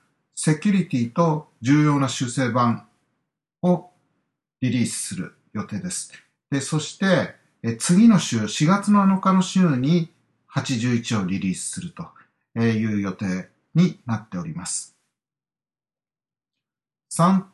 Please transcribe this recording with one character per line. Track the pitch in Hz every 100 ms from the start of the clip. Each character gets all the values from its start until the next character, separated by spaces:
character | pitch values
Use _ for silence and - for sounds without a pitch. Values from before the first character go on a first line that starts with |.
| _ _ _ -
セ | -
キ | 156 208
ュ |
リ | 196 175
テ | 127
ィ | 117
と | - 170 151 - _
重 | 113 147
要 | 151 143
な | 131
修 | - 123
正 | 139 120
版 | 120 120 113 - _ _ _ _ _ _ _
を | 180 170 - _ _ _ _ _ _ _
リ | 127
リ | 123
ー | 113
ス | - -
す | -
る | 85 - _
予 | 104
定 | - 208
で | 90
す。 | - - - _ _ _
で、 | 139
そ | - 156
し | - -
て、 | 196 160 92 - _ _
え | 117
ー、 | 117
次 | - 180 233
の | 190
週、 | - 117 104
四 | - 151
月 | 202 202
七 | 202 196 190
日 | 190
の | 185
週 | 185 185 175 127
に | 135 175 165 _ _ _ _
八 | - 117 123
十 | 123
一 | 120 - 110
を | 92
リ | 95
リ | 92
ー |
ス | 87 -
す | -
る | 165
と | - 170 - _ _ _ 117
い | 117 110 110
う | 104
予 | 98
定 | 92 98 92 - _ _
に | 156 175 - -
な | 110
っ | -
て | 90
お |
り | 82
ま | 78
す。 | 90 - - _ _ _ _ _ _ _ _ _ _ _ _ _ _ _ _ _ _ _ _ _ _
三 | - 175 190 -